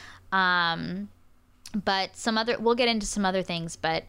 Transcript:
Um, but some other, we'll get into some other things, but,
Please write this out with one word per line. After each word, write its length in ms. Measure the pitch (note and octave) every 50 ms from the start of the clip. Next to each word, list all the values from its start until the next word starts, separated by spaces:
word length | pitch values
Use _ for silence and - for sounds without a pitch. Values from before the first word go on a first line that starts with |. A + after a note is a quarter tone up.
| - - - - - -
Um, 800 | F#3+ F#3+ F#3 F3+ F3+ F3 E3+ E3+ E3 E3+ E3+ F3+ F3+ G3 G3+ G3+ - - - - - _ _ _ _ _ - - -
but 420 | G3+ - G3+ F#3+ F#3+ F#3+ F3 -
some 200 | - - A#3 A3
other, 220 | A3 A3+ A#3+ A#3+ -
we'll 160 | A3 A#3 A#3+
get 140 | A#3+ B3 A#3+
into 180 | A#3 A3 G3+
some 180 | - - G#3 G3
other 180 | F#3 F#3 F#3+ F3+
things, 340 | - F3 E3+ E3 E3+ -
but, 280 | - - D#3+ D#3+ E3 -